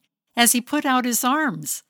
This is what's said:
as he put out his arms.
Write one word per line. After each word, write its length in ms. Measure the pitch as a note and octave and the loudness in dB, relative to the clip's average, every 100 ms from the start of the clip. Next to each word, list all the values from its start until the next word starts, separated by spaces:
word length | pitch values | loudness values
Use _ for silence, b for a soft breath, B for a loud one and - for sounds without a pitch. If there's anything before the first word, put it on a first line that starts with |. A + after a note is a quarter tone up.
| _ _ _ - | _ _ _ 2
as 160 | A#3 | 2
he 80 | B3 | 2
put 260 | - D4 D4 | -2 -2 0
out 200 | B3+ B3 | 0 0
his 180 | A3+ | -2
arms. 600 | B3 D4 D4+ E3 D3+ - | 0 0 0 -4 -8 -10